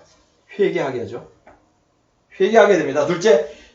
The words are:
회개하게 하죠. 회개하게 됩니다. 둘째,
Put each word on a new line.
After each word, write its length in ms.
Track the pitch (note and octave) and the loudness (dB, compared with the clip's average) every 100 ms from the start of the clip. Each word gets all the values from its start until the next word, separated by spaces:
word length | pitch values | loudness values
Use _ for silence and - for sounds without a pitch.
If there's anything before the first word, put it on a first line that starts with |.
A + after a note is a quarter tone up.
| _ _ _ _ _ - | _ _ _ _ _ -4
회개하게 440 | F#3 E3+ C#3+ B2 | -2 -2 -6 -8
하죠. 280 | G#2 A#2 - _ - _ _ _ _ _ _ _ _ - | -10 -14 -18 _ -20 _ _ _ _ _ _ _ _ -4
회개하게 380 | F#3+ A3 G3+ F3+ | 2 4 4 2
됩니다. 280 | D3 C#3+ D3+ | 0 -4 -2
둘째, 460 | F3 G3+ G#3 - - - | -2 2 2 0 -14 -20